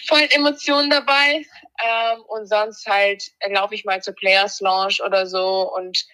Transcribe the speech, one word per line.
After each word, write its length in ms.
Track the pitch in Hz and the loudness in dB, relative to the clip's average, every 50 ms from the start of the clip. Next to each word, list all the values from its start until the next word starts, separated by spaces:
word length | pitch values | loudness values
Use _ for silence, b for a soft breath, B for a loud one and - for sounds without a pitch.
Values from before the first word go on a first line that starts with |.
| - | -2
vollen 220 | - 311 302 302 294 | 2 2 2 4 4
Emotionen 580 | 285 294 285 294 285 - - 302 285 285 285 285 | 2 4 4 2 0 -2 -2 0 0 2 2 2
dabei. 560 | 294 285 - 285 277 277 285 285 294 311 302 - - - - _ _ - 226 | 0 0 2 2 2 4 4 2 0 -2 -6 -10 -20 -20 -20 _ _ -6 -4
Ähm, 380 | 226 226 226 226 226 226 226 220 | -2 -2 0 0 -2 -4 -4 -6
und 200 | - 214 220 214 | -10 -10 -10 -4
sonst 380 | 190 214 208 214 226 214 - - | -2 0 0 0 -2 -6 -12 -4
halt, 360 | 226 196 202 202 202 196 196 - - _ _ | 0 2 2 2 2 0 -2 -8 -16 _ _
äh, 140 | - 202 196 | -6 -2 0
laufe 220 | 196 196 208 214 | -2 -2 -2 -6
ich 100 | 208 - | -8 -4
mal 160 | 208 190 190 | -4 -4 -4
zur 140 | - 196 185 | -4 -10 -10
Players 460 | - 196 190 190 196 196 202 - - | -2 2 2 4 4 2 0 -4 -2
Lounge 360 | 196 190 185 190 190 196 196 - - | 0 0 2 2 0 0 -2 -4 -2
oder 220 | 202 196 190 190 | 0 0 0 0
so 440 | 185 185 185 185 190 190 190 190 - | 0 -2 -2 -2 0 0 0 -2 -2
und 340 | - 185 185 185 185 - - b | -4 -6 -8 -4 -6 -6 -8 b